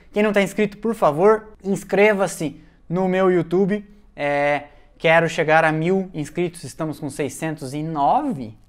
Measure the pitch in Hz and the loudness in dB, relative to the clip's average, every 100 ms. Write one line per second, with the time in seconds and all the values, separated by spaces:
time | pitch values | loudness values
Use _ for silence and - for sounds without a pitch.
0 | - 208 214 202 190 196 208 - 226 220 | -8 0 0 2 0 0 -4 -4 -6 0
1 | 170 147 202 220 214 - 190 175 - 190 | 0 4 4 2 -2 -10 -4 -4 -2 2
2 | 214 196 180 - 147 - - _ - 170 | 4 4 -2 -4 -8 -8 -18 _ -6 -2
3 | 190 185 190 180 170 175 196 208 208 - | 0 2 2 2 2 0 0 -2 -6 -20
4 | _ - 143 143 143 143 143 - _ _ | _ -6 -2 0 0 -2 -4 -20 _ _
5 | 165 165 165 165 156 160 160 156 165 190 | 2 4 4 0 2 4 4 2 0 0
6 | 185 160 143 - 175 170 135 - 160 147 | -2 -8 -8 -4 -4 -6 -14 -8 -8 -8
7 | 147 - 139 - 160 156 135 147 156 156 | -8 -6 -8 -6 -8 -6 -8 -8 -6 0
8 | 143 226 294 160 110 110 | 2 2 0 -6 -10 -16